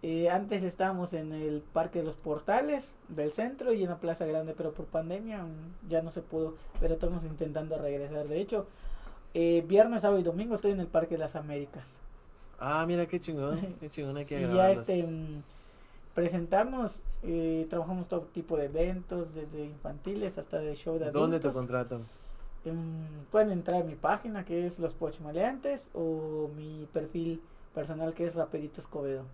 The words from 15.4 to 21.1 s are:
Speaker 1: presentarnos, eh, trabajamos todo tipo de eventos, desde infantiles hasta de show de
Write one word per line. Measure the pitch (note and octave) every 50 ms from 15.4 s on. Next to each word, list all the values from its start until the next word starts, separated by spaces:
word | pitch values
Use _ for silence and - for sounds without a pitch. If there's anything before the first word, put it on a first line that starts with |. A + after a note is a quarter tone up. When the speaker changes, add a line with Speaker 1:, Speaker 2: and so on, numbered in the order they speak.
| C#3+ - - - - - - - - - - - - - -
Speaker 1:
presentarnos, | - F3 E3+ F3 F3+ E3+ E3 - G3 A3 B3+ C4 B3+ A#3+ G3+ - - - - - - -
eh, | F3 E3 E3 E3 D#3+ D#3+ D#3+ D#3+ D#3+
trabajamos | - F3 D#3+ D#3+ F#3 F3+ F3 F3
todo | - F3 E3+
tipo | - - E3 D#3+ - E3
de | D#3 C#3+
eventos, | C#3 C#3+ D#3+ E3+ F3+ F#3 F#3 F3+ - F3+ F3 E3+ D#3+ D#3
desde | D#3 D3+ D3+ D3+ D3+ D3+
infantiles | D3 D3+ D3 - D3+ C#3+ C#3+ - F#3 G3+ G#3 G#3+ F#3 F3+ -
hasta | - - - D#3+
de | D#3 D3+ D3
show | - - E3+ D#3+ E3
de | D#3+ D3+